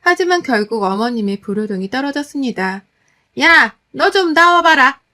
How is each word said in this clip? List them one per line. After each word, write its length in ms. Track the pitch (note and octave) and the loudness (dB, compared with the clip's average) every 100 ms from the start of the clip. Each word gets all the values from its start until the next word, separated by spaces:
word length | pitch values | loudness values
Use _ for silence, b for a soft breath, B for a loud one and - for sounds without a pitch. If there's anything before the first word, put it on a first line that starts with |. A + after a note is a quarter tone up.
하지만 420 | - F4 F4+ F4+ | 0 0 0 0
결국 400 | D4 A3+ G#3 A3+ | 0 -2 -2 -4
어머님의 580 | G3 G3 A#3 A#3+ G3+ G3+ | -2 -2 -4 -4 -4 -6
부르릉이 480 | G#3 G3+ G#3+ F#3+ G3 | -6 -6 -6 -6 -6
떨어졌습니다. 920 | C4 C#4 C#4+ C#4+ C#4+ C4 F#3+ F#3+ G3 _ _ _ _ _ - | -6 -6 -6 -8 -6 -6 -4 -6 -8 _ _ _ _ _ -2
야, 360 | D4+ E4 A#3 - _ | 4 4 2 -4 _
너 200 | C4 F4 | -2 0
좀 220 | G4 F4 | 0 0
나와봐라! 680 | D#4 E4+ F4 E4+ D4+ C4 C4+ _ | 4 4 4 4 4 2 0 _